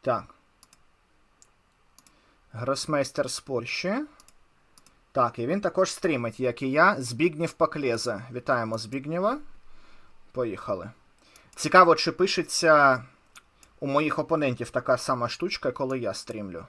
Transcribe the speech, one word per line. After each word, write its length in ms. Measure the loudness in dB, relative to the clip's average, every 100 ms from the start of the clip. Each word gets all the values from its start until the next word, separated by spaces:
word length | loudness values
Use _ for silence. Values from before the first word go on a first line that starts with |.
Так. 340 | -2 -4 -4 -20 _ _ _ _ _ _ _ _ _ _ _ _ _ _ _ _ _ _ _ _ _
Гросмейстер 760 | -10 -4 -4 -2 -2 -2 -2 -4
з 100 | -4
Польщі. 560 | -4 -4 -4 -6 -4 -4 -6 _ -20 _ _ _ _ _ _ _ _
Так, 280 | 0 0 0
і 80 | -2
він 140 | 0
також 300 | -2 0 0
стрімить, 480 | 0 0 0 -2 -2
як 220 | -2 -2
і 100 | 0
я, 240 | 6 6 4
Збігнєв 520 | -4 0 0 0 -6
Паклєзе. 720 | 0 0 0 -2 -2 -2 -6 -6
Вітаємо 460 | -12 -2 -2 -2 -6
Збігнєва. 640 | -8 -10 -6 -2 -2 -4 -10 -18 -18 -20 -20 -20 -20 -20 -14
Поїхали. 600 | -6 -4 -6 -6 -6 -8 -16 _ _ _ -20 -20 -8
Цікаво, 400 | 4 8 8 8
чи 160 | 4
пишеться 920 | 0 0 0 -4 0 6 8 8 4 -2 _ _ -20 _ _ _ _
у 80 | 0
моїх 320 | 0 2 -2
опонентів 500 | 0 2 0 -2 -4
така 280 | -4 0 -2
сама 320 | 0 -2 -2
штучка, 420 | -4 -6 -4 -6
коли 280 | -4 -4 -2
я 140 | -4
стрімлю. 520 | -6 -8 -10 -8 -10